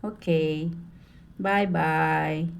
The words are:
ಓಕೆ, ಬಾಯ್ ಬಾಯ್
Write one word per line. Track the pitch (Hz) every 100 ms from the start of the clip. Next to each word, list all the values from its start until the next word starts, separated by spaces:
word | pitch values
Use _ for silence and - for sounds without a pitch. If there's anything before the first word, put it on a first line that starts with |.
| 214
ಓಕೆ, | 214 - 165 156 156 165 165 - - - - - - 190
ಬಾಯ್ | 202 202 170
ಬಾಯ್ | 160 156 160 156 156 156 165 170